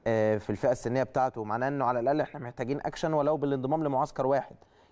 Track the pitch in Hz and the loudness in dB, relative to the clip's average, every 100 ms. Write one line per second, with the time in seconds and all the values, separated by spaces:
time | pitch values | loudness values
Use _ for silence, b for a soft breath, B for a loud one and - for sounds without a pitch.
0 | 113 110 107 107 - 104 135 127 117 131 | 0 4 4 2 0 0 0 0 0 -2
1 | 127 139 131 120 107 113 131 143 120 123 | 0 0 -2 -2 -4 -2 -2 0 0 2
2 | 120 151 135 147 123 - 123 143 - - | 2 0 -2 -6 -12 -8 -4 -4 -4 -4
3 | 165 156 147 151 143 135 131 156 151 131 | 0 2 2 2 0 0 0 0 0 0
4 | 127 - 131 135 - - - b b | -2 -2 0 0 -2 -16 -20 b b